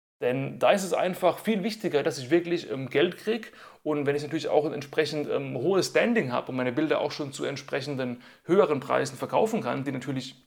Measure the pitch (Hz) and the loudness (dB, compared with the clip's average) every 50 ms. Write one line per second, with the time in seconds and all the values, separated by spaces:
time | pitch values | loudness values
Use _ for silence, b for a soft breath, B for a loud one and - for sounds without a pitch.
0 | _ _ _ - 131 123 127 135 135 135 139 - 131 139 190 196 190 175 160 - | _ _ _ -4 -2 -2 0 -2 -4 -6 -2 2 4 4 4 4 2 0 0 0
1 | 170 185 180 - 180 170 156 - - 214 220 190 175 226 214 - - 170 147 139 | 0 0 0 2 2 2 2 2 0 0 0 0 0 -4 -4 -4 -2 0 0 2
2 | 135 160 - 139 127 123 165 175 170 170 175 156 - - 139 131 135 127 - 139 | 2 0 -2 -2 -2 2 2 2 4 2 -2 -4 -2 -4 -6 -6 -4 0 2 2
3 | 165 190 180 - - 214 226 233 220 - B B B B B B B 151 151 147 | 2 2 0 -4 -4 -4 -4 -4 -6 -12 B B B B B B B -2 -2 0
4 | 139 143 143 147 147 139 160 160 - - - 151 147 156 - 139 - - - 156 | 0 0 0 -2 -2 -4 -4 -4 0 2 2 4 2 2 -2 -4 -8 -4 0 0
5 | 156 135 156 151 147 - - 135 139 135 135 123 127 175 190 180 143 - - 156 | 0 0 0 -4 -2 -2 -2 -4 -4 -4 -4 -2 2 2 4 4 2 2 2 2
6 | 190 226 240 202 147 123 120 127 - - 131 127 127 127 120 147 160 143 147 - | 4 4 2 2 0 0 -2 -2 -2 -2 -2 -2 0 0 0 0 0 2 2 2
7 | 127 147 - - 151 135 139 143 143 127 139 123 - - 139 139 127 143 143 127 | 0 -2 -4 -6 -8 -8 -6 -6 -6 -4 -6 -6 -8 -6 -6 -4 -4 -4 -4 -4
8 | 127 123 120 - B B B B B - 175 202 190 151 147 - - - 127 131 | -4 -4 -6 -8 B B B B B 2 4 6 6 6 4 0 0 0 0 2
9 | 135 135 135 - - - 123 156 220 214 240 208 127 123 131 135 131 143 131 131 | 0 0 -4 -8 -6 0 2 2 2 2 2 0 -2 -2 -2 -2 -4 -4 -6 -6
10 | - 143 135 131 123 - - - _ | -4 -4 -6 -6 -6 -8 -12 -18 _